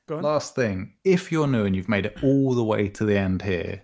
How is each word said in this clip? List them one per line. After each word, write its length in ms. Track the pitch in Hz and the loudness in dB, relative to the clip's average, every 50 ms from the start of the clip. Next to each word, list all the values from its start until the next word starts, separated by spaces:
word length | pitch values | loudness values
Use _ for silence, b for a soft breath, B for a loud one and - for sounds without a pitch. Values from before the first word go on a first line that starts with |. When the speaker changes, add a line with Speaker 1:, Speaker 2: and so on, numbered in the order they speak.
| _ | _
Speaker 1:
Go 100 | - 117 | -10 -8
on. 60 | 123 135 | -4 -2
Speaker 2:
Last 320 | 147 151 143 - - - | 0 0 0 -2 -4 -2
thing, 380 | 135 123 107 95 92 98 - _ _ - | -2 -2 0 -2 -4 -6 -10 _ _ 2
if 260 | 190 185 180 - - | 2 2 2 2 -2
you're 160 | 165 156 151 | 0 0 2
new 180 | 143 131 113 104 | 2 2 2 2
and 80 | 98 95 | 2 0
you've 120 | 95 90 - | 0 0 0
made 160 | 107 98 95 | -2 0 0
it 140 | 104 - - - | -2 -4 0 2
all 320 | 135 139 139 135 131 123 | 2 4 4 2 2 2
the 100 | 120 117 | 0 0
way 240 | 107 104 107 104 98 | 0 2 0 0 -2
to 160 | - - 110 | -2 -2 0
the 120 | 107 101 | 2 2
end 240 | 101 98 92 92 87 92 | 2 2 0 -2 -2 -2
here, 380 | 101 92 82 82 92 92 95 | -2 -4 -4 -4 -6 -8 -10